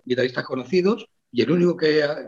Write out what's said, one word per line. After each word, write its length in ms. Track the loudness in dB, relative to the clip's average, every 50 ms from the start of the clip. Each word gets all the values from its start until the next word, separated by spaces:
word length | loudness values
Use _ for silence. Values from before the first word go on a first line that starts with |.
| -6
guitarristas 400 | -4 -2 0 -2 -2 -2 -6 -8
conocidos, 640 | -6 -8 -8 -6 -2 0 2 2 2 0 0 -4 -14 _ _ _ _
y 100 | -2 0
el 100 | 2 2
único 260 | 2 2 2 2 2
que, 260 | 2 2 2 2 2 2 0 -2 -6 -10